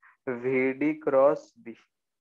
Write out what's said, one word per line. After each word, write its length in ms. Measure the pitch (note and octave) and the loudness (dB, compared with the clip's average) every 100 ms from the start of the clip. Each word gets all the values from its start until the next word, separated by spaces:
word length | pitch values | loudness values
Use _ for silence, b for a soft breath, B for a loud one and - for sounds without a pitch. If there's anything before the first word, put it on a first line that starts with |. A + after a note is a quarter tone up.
| b b C3+ | b b -10
V 440 | A#2+ B2+ C3 C3 | -6 -2 0 0
D 200 | C3 D3 D3+ | 0 -4 -2
cross 540 | D3 C3+ C#3+ D3 - A#2+ | 0 4 4 2 -8 _
बी, 180 | A2+ A2+ _ _ _ _ | -20 -20 _ _ _ _